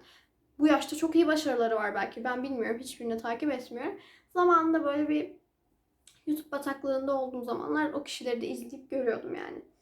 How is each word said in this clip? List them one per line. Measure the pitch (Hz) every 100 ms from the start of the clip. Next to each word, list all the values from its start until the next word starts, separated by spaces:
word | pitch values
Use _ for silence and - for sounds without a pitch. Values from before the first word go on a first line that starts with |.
| - - _ _ _ -
Bu | 302
yaşta | 285 - 302
çok | 320 330
iyi | 302
başarıları | 311 294 240 233 214
var | 208 196
belki. | 196 233
Ben | 254 247
bilmiyorum, | 269 247 220 233
hiçbirini | - - 233 226
takip | 233 233 302
etmiyorum. | 247 - 240 302 - - - _
Zamanında | 359 359 339 320 320 285
böyle | 285 302
bir | 302 - - _ _ _ _ _ _ _ _ 311
YouTube | 302 -
bataklığında | 277 277 269 277 262 269 269
olduğum | 254 254
zamanlar | 240 - - 302 294
o | 294
kişileri | - - 247 233
de | -
izleyip | 240 233 269 -
görüyordum | 269 240 220 - -
yani. | - - - _